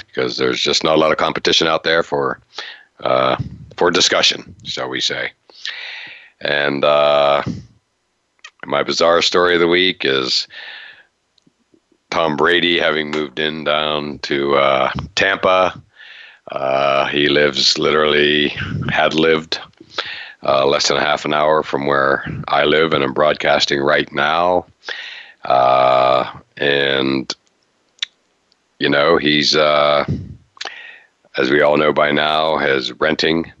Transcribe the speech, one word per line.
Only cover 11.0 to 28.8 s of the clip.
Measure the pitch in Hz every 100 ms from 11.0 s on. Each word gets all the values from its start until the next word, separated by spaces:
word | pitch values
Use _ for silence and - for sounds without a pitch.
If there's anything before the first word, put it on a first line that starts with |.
| _ _ _ _ _ _ _ _ _ _ _
Tom | - 80 73
Brady | 82 87 87 85
having | 80 78 76
moved | 76 73 73
in | 78 78
down | 73 76 76 76 73 67
to, | - 71 69 69
uh, | 69 67 65 - 80 -
Tampa. | 98 98 95 92 90 - - _ - - - - -
Uh, | - 67 67 69 69 69
he | 73 73
lives | 71 73 73 - 76
literally, | 76 76 76 73 73 76 71 - - - -
had | 78 78
lived, | 78 80 80 80 - - _ - - - - - -
uh, | - 67 69
less | 73 -
than | 69
a |
half | 76 73 76
an |
hour | 76 76 78
from | - 69 71
where | 71 67 67 - - -
I | 71 73
live, | 76 80
and | 76
I'm | 69
broadcasting | - 73 - 78 71 - 73
right | 69 76 71
now. | 69 73 80 90 90 - _ - - - - - - -
Uh, | 64 65 65 64 64 64 65 64 - - -
and, | 71 71 69 67 67 67 62 - _ _ _ _ _ _ - _ _ _ _ _ _
you | _